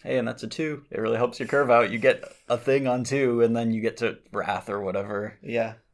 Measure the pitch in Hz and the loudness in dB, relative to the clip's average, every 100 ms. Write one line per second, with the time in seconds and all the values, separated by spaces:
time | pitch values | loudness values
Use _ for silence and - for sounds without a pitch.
0 | 131 131 117 120 113 - 156 147 - 104 | -4 -2 -2 -6 -10 -6 -6 -8 -10 -6
1 | 110 113 120 - 120 143 131 120 107 113 | -2 0 0 -2 -2 2 6 6 4 2
2 | 131 117 - - - 117 127 139 131 123 | 2 2 -2 -14 -2 -2 2 2 2 0
3 | 117 135 131 117 117 117 117 110 110 - | 0 0 2 4 4 4 0 0 -2 -2
4 | 117 - - 101 - 101 - 101 95 95 | -2 -4 -6 -4 -2 -4 -4 -4 -2 -4
5 | 101 101 104 - - 117 113 113 _ | -4 -4 -6 -8 -4 -2 -2 -6 _